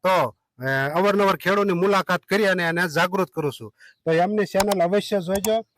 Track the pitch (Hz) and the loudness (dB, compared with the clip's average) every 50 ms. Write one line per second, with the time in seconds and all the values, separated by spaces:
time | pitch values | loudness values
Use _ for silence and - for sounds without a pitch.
0 | - 185 185 175 143 117 - _ _ _ _ _ 127 135 135 135 135 143 151 175 | 0 2 2 2 0 0 -4 _ _ _ _ _ -6 -4 -2 -2 -2 -2 -2 0
1 | 190 202 196 202 202 196 185 - - 175 196 202 202 202 185 170 180 196 202 190 | 0 2 2 2 2 2 0 0 0 0 0 2 2 0 0 0 2 2 2 0
2 | 180 - 180 170 _ _ 190 208 214 190 185 180 170 165 165 170 180 175 143 160 | 0 0 -4 -4 _ _ 0 0 2 2 0 0 0 -2 0 -2 -2 -2 0 0
3 | 170 180 180 196 185 - _ 165 151 143 127 - 113 107 _ _ - - _ _ | -2 0 0 -2 -2 -2 _ -4 -4 -4 -6 -6 -16 -18 _ _ -20 -20 _ _
4 | _ 160 165 165 175 196 214 214 202 - - 190 196 208 196 190 170 175 190 208 | _ 0 2 2 2 2 2 0 -2 0 2 2 2 2 2 2 2 2 2 -2
5 | 196 - 220 202 170 170 190 202 185 220 220 226 220 _ _ | -2 0 -4 -4 -2 -2 -6 -4 -2 -2 -2 -2 -4 _ _